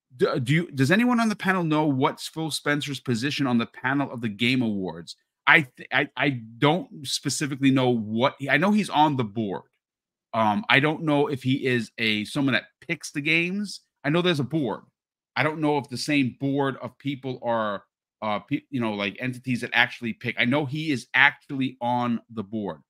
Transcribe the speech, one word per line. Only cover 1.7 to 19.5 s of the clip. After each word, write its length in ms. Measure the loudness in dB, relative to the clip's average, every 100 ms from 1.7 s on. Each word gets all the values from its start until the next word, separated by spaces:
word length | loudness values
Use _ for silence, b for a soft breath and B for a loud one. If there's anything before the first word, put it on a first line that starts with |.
| 2 2
what's 420 | 2 2 0 -10
Phil 220 | -6 -6
Spencer's 500 | -4 -2 -2 -2 -8
position 460 | -2 -2 -2 -2 2
on 100 | 2
the 80 | 0
panel 440 | -4 -2 0 -2
of 120 | -4
the 80 | -6
Game 320 | 0 2 2
Awards?" 560 | 0 -2 -4 -8 -14 -18 _ _ 6
I, 200 | 6 4 -10
th-, 120 | -4
I, 160 | -2 -2 0
I 120 | 0 0 -8 2
don't 480 | 2 2 -2 -12 -8
specifically 640 | -6 -4 -4 -4 2 4
know 220 | 4 4
what, 440 | 0 0 0 0 0 0
I 80 | 2
know 140 | 4
he's 180 | 2 2
on 260 | 2 2 2
the 80 |
board. 380 | -2 -2 -4 -6 -10 _ _ _ _ _ -6
Um, 320 | 0 2 2 4
I 100 | 4
don't 240 | 4 0
know 240 | 0 2 0
if 160 | -2
he 240 | -2 0 0
is 240 | -2 -2 -4
a, 260 | -2 0 -2
someone 280 | -2 0
that 100 | 0 -4 _
picks 300 | -10 -10 -8
the 100 | -6
games. 600 | -2 0 0 -4 -8 -12 _ _
I 60 | -2
know 140 | 2
there's 160 | 2 0
a 40 |
board. 360 | -2 -2 -2 -6 -10 _ _ _ _ -2
I 80 |
don't 160 | -2 0
know 180 | 0 0
if 100 | -2
the 120 | -8
same 360 | 0 2 2 0
board 380 | -2 0 0 -2
of 200 | -10 _
people 420 | -8 -6 -8 -6
are, 400 | -2 0 0 -4 _ _ _ -8
uh, 160 | -4 -4
pe-, 240 | -2 -6 -4
you 100 | -4
know, 120 | -2
like, 240 | -2 -4 -4
entities 420 | -6 -6 -4